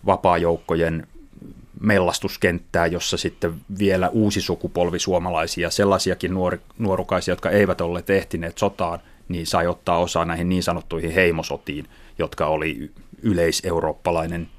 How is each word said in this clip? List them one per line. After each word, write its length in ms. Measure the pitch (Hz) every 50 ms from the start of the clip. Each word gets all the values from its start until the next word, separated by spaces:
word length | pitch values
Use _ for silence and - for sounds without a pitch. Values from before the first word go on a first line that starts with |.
| -
vapaajoukkojen 1000 | 98 95 87 - 95 87 85 85 85 82 80 - - 82 82 82 82 82 78 - _ - - - - - - - - - - - - - -
mellastuskenttää, 1040 | - 107 104 95 92 87 - - - 95 - - - 92 87 85 - - - 87 85
jossa 300 | 85 85 85 - - -
sitten 380 | 87 - 87 - - - 85 82 73 - - 98 95
vielä 300 | 104 98 92 92 92 87
uusi 320 | - 113 107 104 101 101
sukupolvi 580 | - - 90 - - 90 - 90 87 87 85 87
suomalaisia, 720 | - 98 90 87 87 92 87 80 82 82 - 87 85 82
sellaisiakin 640 | - - 101 98 98 92 - 92 90 - - 85 92
nuori-, 260 | 92 92 90 87 85 - - - -
nuorukaisia, 540 | 117 98 92 90 90 - 98 90 - -
jotka 180 | 90 - - 85
eivät 300 | 90 104 101 90 87 -
olleet 300 | 87 85 87 87 - -
ehtineet 480 | 98 98 90 - - 85 85 82 - -
sotaan, 420 | - 98 - - 92 85 87 85 - - - - - -
niin 180 | 92 87 82
sai 200 | - - 87 85
ottaa 320 | 87 85 - _ - 87 85
osaa 260 | 90 87 - 82 82
näihin 240 | 85 82 82 87 90
niin 140 | 92 90
sanottuihin 480 | 82 - 85 85 - - 85 80 82 82
heimosotiin, 760 | 78 95 92 87 85 78 - - 71 - - - 71 73 71 - - - - - - -
jotka 280 | 82 76 - - 80
oli 440 | 76 78 78 78 80 78 - 71 - - - - - - -
yleiseurooppalainen 1300 | - 110 98 87 85 85 80 - - 92 85 82 80 80 76 - - 90 87 82 80 85 87 85 82 80 -